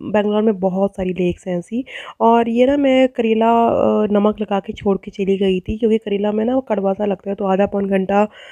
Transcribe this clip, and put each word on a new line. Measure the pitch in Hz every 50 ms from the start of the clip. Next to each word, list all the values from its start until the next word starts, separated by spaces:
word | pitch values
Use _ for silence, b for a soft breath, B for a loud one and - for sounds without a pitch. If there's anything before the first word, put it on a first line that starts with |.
बैंगलोर | - - 196 214 202 208 208 214
में | 214 226 196 180
बहुत | 190 190 180 190 196 196 -
सारी | 196 185 185
lakes | 175 185 180 175 170 - - 185
हैं | 180 175
ऐसी। | 170 - 220 254 254 B B B B B B B
और | 220 226 233 233 233 233
ये | 226 240 254
ना | 269 285
मैं | 285 277 262 262 262 262 254
करेला, | 262 254 226 220 220 220 226 233 233 233 233
अ, | 226 - - - 214 214 214 214
नमक | 202 208 202 202 214 208 -
लगा | 208 - 202 196
के | - -
छोड़ | 202 - - 202 196 190 -
के | 202
चली | - 208 190 190 196 185
गई | 202 190 185 180
थी, | - - 220 220
क्योंकि | 240 214 220 220
करेला | - 208 202 196 208 208
में | 208 214 220
ना | 240 254
वो | 262
कड़वा | 262 - 208 196 196 196
सा | 190 208 208
लगता | 202 190 - - 202
है, | 196
तो | - 202
आधा | 190 190 190 202
पौन | 196 202 202 196
घंटा | 196 196 190 185 190 196 202 214 214 B B B B